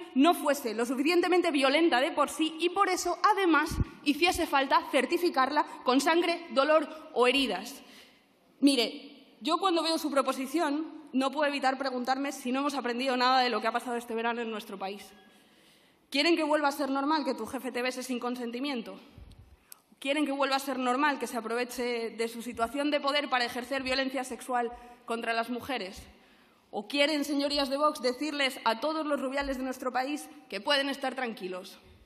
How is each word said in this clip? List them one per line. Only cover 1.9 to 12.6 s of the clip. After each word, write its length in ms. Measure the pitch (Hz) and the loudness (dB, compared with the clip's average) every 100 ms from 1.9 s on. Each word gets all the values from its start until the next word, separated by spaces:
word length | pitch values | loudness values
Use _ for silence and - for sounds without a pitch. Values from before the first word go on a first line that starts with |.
| 247 | 4
de 120 | 302 | 2
por 160 | 294 269 | 2 0
sí 280 | - 320 320 | 0 -2 0
y 80 | 349 | 0
por 200 | 359 381 | 2 2
eso, 300 | 359 349 - 403 | 2 -2 2 4
además, 380 | 392 359 294 - - - - | 4 4 4 2 -2 -4 -2
hiciese 420 | 285 285 349 339 320 | -2 2 2 2 0
falta 340 | 277 277 320 330 | 0 2 2 2
certificarla 720 | 285 254 339 349 262 262 302 320 - | 0 2 0 2 2 2 0 -2 -2
con 160 | - 262 | 2 4
sangre, 460 | 302 330 339 339 339 | 4 4 2 -2 0
dolor 380 | 240 294 311 - - - | 2 4 4 2 -6 -4
o 140 | - 247 | 2 4
heridas. 560 | 269 240 180 - - - - - _ _ _ _ - | 4 2 -2 -8 -14 -20 -20 -20 _ _ _ _ 2
Mire, 760 | 277 262 220 - - - - - | 4 4 2 -4 -16 -20 -20 -6
yo 180 | 233 339 | 0 2
cuando 240 | 381 339 | 2 2
veo 160 | 320 320 | 2 0
su 120 | 294 | 2
proposición 960 | 269 262 247 262 320 302 294 320 - - | 2 2 -2 -2 0 0 0 -4 -12 -4
no 200 | 254 269 | 0 0
puedo 160 | 285 285 | 2 0
evitar 300 | 277 262 262 | 2 0 0
preguntarme 520 | 269 247 247 262 285 | -2 -2 -2 -2 -2
si 220 | 285 247 | -4 -4
no 80 | 262 | -2